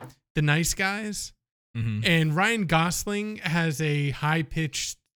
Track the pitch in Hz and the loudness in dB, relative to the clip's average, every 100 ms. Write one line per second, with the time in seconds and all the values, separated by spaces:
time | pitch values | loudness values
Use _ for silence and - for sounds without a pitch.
0 | 135 - _ - 151 147 165 - 190 202 | -18 -20 _ 0 2 2 2 0 -2 -2
1 | 214 202 - - _ _ _ 117 113 107 | -6 -8 -10 -14 _ _ _ -6 -4 0
2 | 175 165 156 151 208 233 175 165 170 - | 2 4 4 4 2 2 2 2 2 0
3 | - 208 214 214 180 170 165 143 156 147 | -4 -4 -4 -6 -2 0 0 0 0 0
4 | 143 123 147 165 156 165 156 - - - | -2 -2 0 0 -2 -4 -4 -4 -8 -10
5 | _ | _